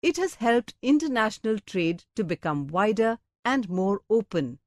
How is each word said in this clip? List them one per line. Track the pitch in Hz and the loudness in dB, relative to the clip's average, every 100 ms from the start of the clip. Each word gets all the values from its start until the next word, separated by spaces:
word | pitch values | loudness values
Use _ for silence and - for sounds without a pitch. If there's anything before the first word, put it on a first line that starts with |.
It | 330 349 | 0 0
has | 359 - | -4 -2
helped | 233 233 240 - | 2 2 0 -8
international | 247 294 311 254 220 214 220 220 | 2 2 2 0 0 -2 -4 -4
trade | - 190 165 170 _ - | -4 -2 0 -2 _ -6
to | |
become | 185 165 165 147 139 | -4 -2 -2 -2 -2
wider | 170 208 220 226 226 _ _ 233 | 0 0 2 0 0 _ _ -2
and | 269 208 | -2 -2
more | 180 190 202 _ | -2 0 -2 _
open. | 226 214 175 135 127 | 0 0 -4 -4 -8